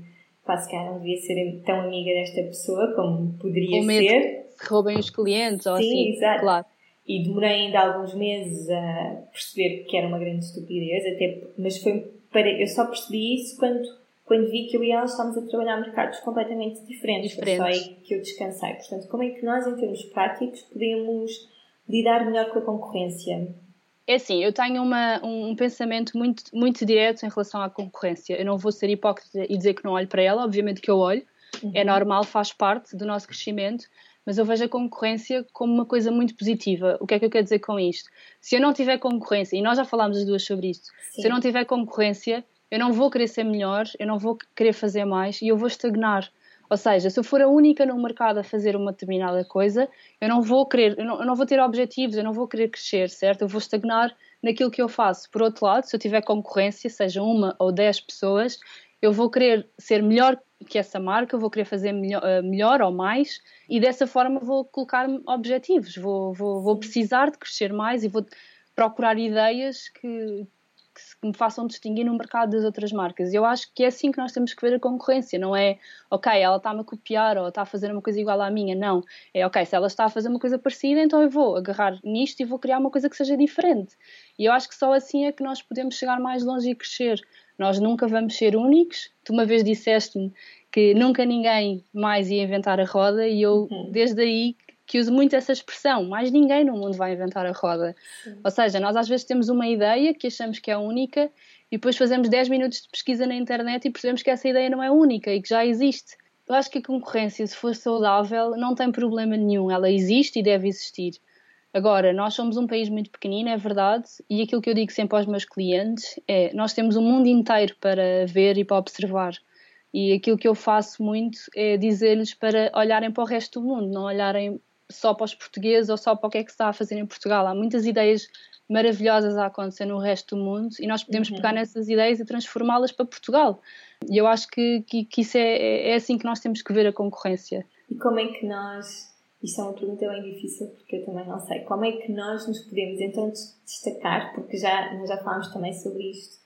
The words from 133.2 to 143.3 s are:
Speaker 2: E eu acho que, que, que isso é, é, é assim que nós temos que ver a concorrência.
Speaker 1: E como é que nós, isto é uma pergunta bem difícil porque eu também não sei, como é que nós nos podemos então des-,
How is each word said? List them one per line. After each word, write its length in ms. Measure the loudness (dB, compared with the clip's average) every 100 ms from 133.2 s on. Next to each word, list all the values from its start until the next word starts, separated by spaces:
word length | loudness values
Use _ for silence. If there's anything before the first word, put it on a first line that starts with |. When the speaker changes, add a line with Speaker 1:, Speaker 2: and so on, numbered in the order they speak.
| 0 4 4 2 -10 -20 -20 -14 -2
Speaker 2:
E 80 | 4
eu 100 | 4
acho 200 | 4 0
que, 320 | -2 0 0 -2
que, 180 | -6 -4
que 160 | -2
isso 160 | 0 2
é, 40 |
é, 480 | 2 2 2 0 2
é 40 | 0
assim 220 | 0 -2
que 80 | -2
nós 140 | -4
temos 220 | -4 -4
que 120 | -2
ver 140 | 2 2
a 60 |
concorrência. 720 | 2 -4 -4 -4 -4 -6 -10 -10 _ -14
Speaker 1:
E 60 | -4
como 240 | -2 -2
é 80 | -4
que 180 | -6 -8
nós, 680 | -8 -10 -12 -16 -18 -20 _ _ _
isto 160 | -12 -8
é 40 | -10
uma 80 |
pergunta 340 | -8 -8 -6 -6
bem 160 | -8
difícil 440 | -12 -12 -12 -12 -14
porque 300 | -16 -12 -10
eu 80 | -8
também 200 | -10 -10
não 120 | -12
sei, 200 | -10 -10
como 220 | -6 -4 -2
é 60 |
que 200 | -4 -8
nós 360 | -8 -6 -8 -8
nos 120 | -10
podemos 400 | -8 -8 -6 -6
então 280 | -6 -4
des-, 280 | -6